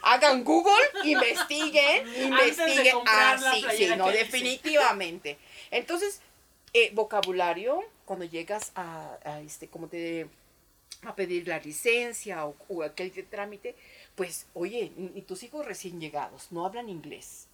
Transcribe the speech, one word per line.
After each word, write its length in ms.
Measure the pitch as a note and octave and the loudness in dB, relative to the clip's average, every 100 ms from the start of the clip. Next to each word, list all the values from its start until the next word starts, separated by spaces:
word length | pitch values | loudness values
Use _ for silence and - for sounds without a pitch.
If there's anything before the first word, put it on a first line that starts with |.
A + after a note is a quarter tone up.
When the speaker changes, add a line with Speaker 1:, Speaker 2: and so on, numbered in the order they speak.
Speaker 1:
hagan 420 | - B3+ D4 C4 | 6 8 6 4
Google, 400 | A#3+ E4 F4+ G#4 C#5+ C#5 | 4 4 8 6 6 2
investiguen, 960 | D#4 C#4 A#3+ F4+ - D4 D#4 D4 C#4+ E4 | 2 2 2 0 -2 -2 2 4 4 2
Speaker 2:
Antes 180 | A3+ B3 | -2 -4
de 60 | C4 C4 B3 D#4 | 0 4 4 2
Speaker 1:
investiguen. 300 | D#4+ C4 B3+ | 0 4 4
Speaker 2:
comprar 420 | B3 A3 G#3+ G#3+ B3+ | 4 4 6 6 4
Speaker 1:
Ah, 40 | |
Speaker 2:
la 100 | C4 | 0
Speaker 1:
sí, 40 | B3 | 0
sí, 20 | |
Speaker 2:
playera 300 | - G#3+ F#3 | 0 2 2
Speaker 1:
no, 100 | F3 | 2
Speaker 2:
que 60 | F#3 | 2
dice. 120 | G#3+ | 2
Speaker 1:
definitivamente. 1120 | A3 B3+ B3 B3+ D#4 D4 B3+ G3+ F3 F3+ D3 D3 - - - | 0 -2 -2 -4 2 4 4 2 -6 -8 -12 -12 -18 -20 -6
Entonces, 500 | A#3+ A#3+ E4+ G4+ - _ _ _ _ _ | -6 -4 -4 -4 -6 _ _ _ _ _
eh, 180 | A#3 A3+ | 2 4
vocabulario, 920 | G3+ G#3+ G#3 F#3 F3+ F3 E3+ A3+ D#4+ A4 _ | 0 0 0 0 0 0 0 -2 -4 -6 _
cuando 200 | - F#3 | -12 -10
llegas 460 | E3+ E3 E3+ G#3+ - | -8 -10 -6 -8 -8
a, 420 | - E3+ D#3+ D3+ A#2+ | -10 -12 -12 -14 -14
a 160 | D3+ D3+ | -12 -12
este, 260 | D3+ - D#3+ | -14 -18 -18
como 200 | E3 E3 | -16 -12
te, 400 | E3+ E3+ E3 D#3 _ _ _ _ _ _ - | -8 -6 -6 -10 _ _ _ _ _ _ -18
a 120 | A#3 | -14
pedir 320 | G3 F3+ F3 E3+ | -6 -4 -4 -4
la 120 | D#3 | -8
licencia 840 | D3+ D3 A#3+ A#3+ A#3+ A3+ G#3 E3+ | -8 -2 0 0 -2 -8 -10 -8
o, 100 | D3+ - - | -8 -10 -12
o 120 | F3+ | -6
aquel 280 | D3+ - F#3 F#3 - | -6 -6 -10 -10 -14
trámite, 460 | G#3 G3+ G3+ - - - - - | -10 -10 -10 -14 -16 -20 -20 -20
pues, 320 | - F3 - - | -8 -8 -8 -12
oye, 380 | D#3+ F3+ A#3 F#3+ - F3+ | -8 -6 -4 -6 -8 -12
y 60 | G3 | -14
tus 220 | - F#3 | -14 -14
hijos 220 | A#3+ D4+ | -12 -10
recién 340 | C4 F#3+ F#3 E3+ | -10 -10 -12 -12
llegados 500 | D#3 D3 B2 C3 - | -8 -8 -8 -12 -12
no 140 | E3+ | -6
hablan 240 | F#3 A3+ A#3+ | -6 -6 -10
inglés. 580 | E3+ D3+ - - - - | -12 -12 -16 -18 -20 -20